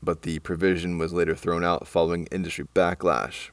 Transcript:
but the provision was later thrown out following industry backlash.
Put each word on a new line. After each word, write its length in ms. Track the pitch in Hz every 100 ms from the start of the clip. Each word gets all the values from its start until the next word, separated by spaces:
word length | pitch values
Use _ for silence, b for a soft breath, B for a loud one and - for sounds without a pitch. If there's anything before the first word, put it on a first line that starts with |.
but 200 | 87 82
the 160 | 82 78
provision 580 | - 85 92 90 87 87
was 160 | 80
later 220 | 87 82
thrown 280 | 76 85 85
out 240 | 87 87 -
following 400 | 87 82 85 82
industry 320 | 95 85 - 78
backlash. 760 | - 87 90 90 67 - - -